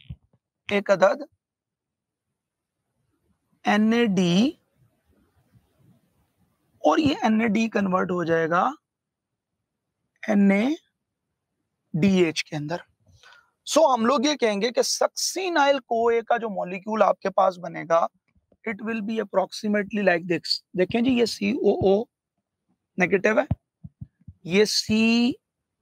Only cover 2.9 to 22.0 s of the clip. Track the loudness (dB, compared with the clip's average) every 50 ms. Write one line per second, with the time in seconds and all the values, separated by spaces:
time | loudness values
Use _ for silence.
2.9 | _ _ _ _ _ _ _ _ _ _ _ _ _ _ -2 0 2 2 2 2
3.9 | 2 2 2 2 2 2 2 4 4 2 2 0 -2 -6 _ _ _ _ _ _
4.9 | _ _ _ _ _ _ _ _ _ _ _ _ _ _ _ _ _ _ _ _
5.9 | _ _ _ _ _ _ _ _ _ _ _ _ _ _ _ _ _ _ 2 2
6.9 | 4 4 2 0 0 0 0 0 0 0 0 0 0 0 -2 -2 -2 -2 0 0
7.9 | 0 -2 -2 -2 -4 -4 -2 0 0 0 0 0 0 0 0 -2 -4 -8 _ _
8.9 | _ _ _ _ _ _ _ _ _ _ _ _ _ _ _ _ _ _ _ _
9.9 | _ _ _ _ _ _ -4 0 2 4 4 4 4 2 0 -2 -4 -6 _ _
10.9 | _ _ _ _ _ _ _ _ _ _ _ _ _ _ _ _ _ _ _ _
11.9 | -2 0 2 4 4 4 2 2 0 -4 -8 -8 -10 -10 -8 -8 -8 -10 -10 _
12.9 | _ _ _ _ _ _ -20 -20 -20 _ _ _ _ _ _ -2 2 4 4 4
13.9 | 4 2 2 2 2 2 0 0 0 0 -2 -2 0 -2 -2 -2 0 -2 -2 -2
14.9 | -2 -2 -2 -4 -4 -6 -8 -8 -6 -6 -6 -2 0 2 2 2 0 -2 -4 -6
15.9 | -4 -2 0 0 0 0 -2 -2 -4 -4 -4 -6 -8 -8 -8 -8 -10 -10 -8 -6
16.9 | 0 2 2 2 2 -2 -6 -4 0 0 0 0 0 -4 -10 -14 -12 -12 -2 0
17.9 | 0 0 0 -2 -6 _ _ _ _ _ _ _ _ _ _ -10 -10 -8 -8 -8
18.9 | -6 -6 -6 -6 -6 -6 -6 -2 -2 -2 -2 -2 -6 -8 -4 -2 -2 -2 -2 -4
19.9 | -4 -2 0 0 0 0 -2 -4 -4 -4 -4 -6 -8 -8 -8 _ -4 -2 -2 0
20.9 | -2 -2 0 0 2 2 0 -2 -2 -4 -2 -2 -2 0 0 0 0 2 2 2
21.9 | 2 2